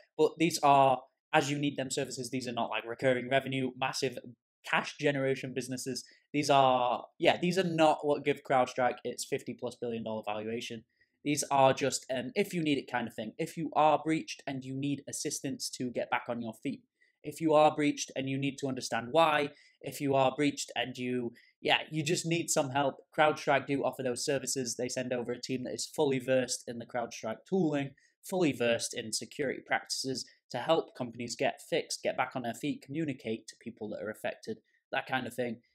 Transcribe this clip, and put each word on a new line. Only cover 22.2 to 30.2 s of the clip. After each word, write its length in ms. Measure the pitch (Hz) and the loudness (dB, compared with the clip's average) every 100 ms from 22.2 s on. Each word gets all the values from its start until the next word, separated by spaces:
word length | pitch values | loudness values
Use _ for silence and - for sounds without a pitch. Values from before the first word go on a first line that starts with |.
| 165 | 0
need 240 | 165 165 | -2 0
some 200 | - 143 | 0 0
help, 260 | 135 139 127 - - | 0 0 -2 -6 2
CrowdStrike 480 | 151 139 - 139 131 | 4 4 2 2 2
do 160 | 139 | 0
offer 200 | 123 147 | -2 -2
those 220 | 127 120 | -4 -4
services. 520 | - 139 127 139 120 - | -2 -2 -2 -4 -4 -4
They 120 | 123 | -4
send 240 | - 127 | -4 -2
over 200 | 127 120 | -4 -4
a 80 | 123 | -6
team 240 | - 131 | -4 -6
that 80 | 123 | -4
is 180 | 113 - | -6 -6
fully 240 | - 151 135 | 0 2 2
versed 460 | 123 131 123 - - | 2 2 2 -4 -8
in 120 | 117 | -12
the 80 | 117 | -8
CrowdStrike 520 | 123 117 - 131 135 - | -6 -6 -6 -8 -8 -2
tooling, 420 | 190 160 143 139 - _ _ | 0 2 0 -4 -8 _ _
fully 300 | - 185 165 | -6 0 0
versed 420 | 131 120 117 - | 2 2 2 -2
in 180 | 117 113 | -6 -6
security 480 | - 117 - 139 92 - | -6 -6 -4 -4 -4 -2
practices 600 | - - - 135 127 | -2 -2 -6 -6 -6